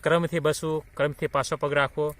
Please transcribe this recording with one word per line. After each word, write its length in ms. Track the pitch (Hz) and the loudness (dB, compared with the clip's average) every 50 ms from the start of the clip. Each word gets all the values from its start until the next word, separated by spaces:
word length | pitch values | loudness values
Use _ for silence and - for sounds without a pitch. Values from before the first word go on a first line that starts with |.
ક્રમથી 360 | - 156 165 170 170 160 170 165 | 2 2 2 2 2 0 -2 0
બસવું, 460 | 143 151 147 - - 160 156 156 - - - | 2 2 0 2 -2 -4 -4 -4 -6 -8 -2
ક્રમથી 300 | - 143 151 143 - 165 | 0 0 0 0 -4 -6
પાછો 300 | 147 - 139 127 - 160 | -2 0 -2 0 0 -2
પગ 160 | 143 - 147 | -2 -2 0
રાખવો 420 | 143 143 139 127 - - 151 151 147 | 2 2 0 0 0 -4 -4 -4 -4